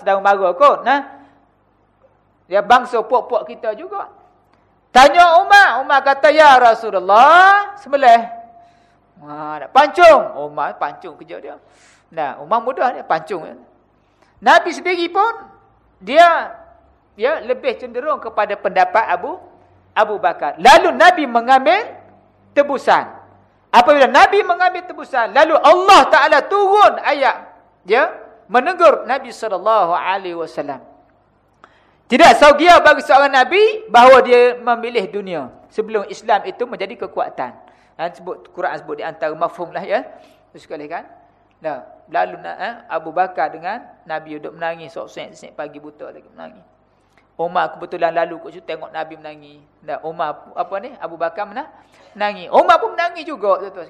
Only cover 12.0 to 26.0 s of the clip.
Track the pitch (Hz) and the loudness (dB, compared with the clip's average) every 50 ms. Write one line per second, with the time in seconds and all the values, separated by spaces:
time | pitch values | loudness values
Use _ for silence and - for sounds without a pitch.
12 | _ _ 170 160 147 135 - - 143 156 214 240 226 247 262 - 277 - 156 139 | _ _ _ -8 -8 -8 -8 -12 -6 -4 -4 -4 -4 -6 -4 -4 -4 -4 -4 -8
13 | - - 156 160 160 - 202 160 156 - - - _ _ _ _ _ _ _ _ | -6 -4 -4 -4 -4 -8 -12 -12 -12 -16 -20 -20 _ _ _ _ _ _ _ _
14 | _ _ _ _ _ _ _ _ 196 247 311 339 330 349 294 - - 359 370 339 | _ _ _ _ _ _ _ _ 0 2 2 2 2 -2 -8 -8 -6 -6 -4 -4
15 | 339 339 349 392 415 466 466 - - - _ _ _ _ _ _ _ _ _ _ | -6 -4 -2 -2 -2 -2 -4 -8 -16 -20 _ _ _ _ _ _ _ _ _ _
16 | 190 202 269 320 349 339 330 269 226 - - - - _ _ _ _ _ _ _ | -12 -2 2 4 4 4 2 0 -6 -10 -16 -20 -20 _ _ _ _ _ _ _
17 | _ _ _ 202 214 277 320 - 208 240 254 - - 262 220 - 247 240 226 247 | _ _ _ -6 -4 -4 -4 -6 -6 -8 -8 -6 -6 -8 -8 -8 -14 -12 -12 -10
18 | 277 311 285 247 - 226 - 220 208 196 202 - - 196 180 185 185 180 - 214 | -6 -6 -8 -8 -8 -8 -6 -6 -4 -4 -6 -8 -8 -4 0 0 0 0 0 -2
19 | 156 151 175 175 - 277 359 370 - _ _ _ _ _ _ _ _ _ _ 202 | -2 -2 -4 -6 -6 -12 -14 -14 -18 _ _ _ _ _ _ _ _ _ _ -2
20 | 220 208 208 185 185 175 160 - 160 143 139 156 180 240 302 339 359 339 269 247 | -2 -2 -2 -4 -4 -6 -4 -4 -8 -10 -8 0 4 6 6 6 4 0 0 2
21 | 320 359 359 339 294 247 233 233 233 247 269 262 262 302 359 415 480 - - - | 2 2 4 2 -4 -4 -4 -4 0 2 0 2 2 0 -2 -2 -4 -10 -16 -20
22 | _ _ _ _ _ _ _ _ _ _ _ 285 285 285 277 220 - 220 185 151 | _ _ _ _ _ _ _ _ _ _ _ -2 -2 -2 -4 -4 0 0 0 0
23 | 123 - - - - _ _ _ _ _ _ _ _ _ - 233 240 294 294 285 | 0 -6 -14 -20 -20 _ _ _ _ _ _ _ _ _ 2 4 4 4 4 4
24 | 262 226 240 311 392 392 403 403 440 370 349 359 359 359 359 349 359 359 302 330 | 2 4 4 4 4 4 2 -2 -2 -2 -2 -2 -2 -2 -2 -6 -12 -14 -16 -18
25 | 285 - 262 247 226 190 202 269 320 320 311 - - 285 349 359 370 403 381 320 | -14 -8 -4 -4 -4 0 2 2 2 2 2 2 4 4 4 4 4 6 6 6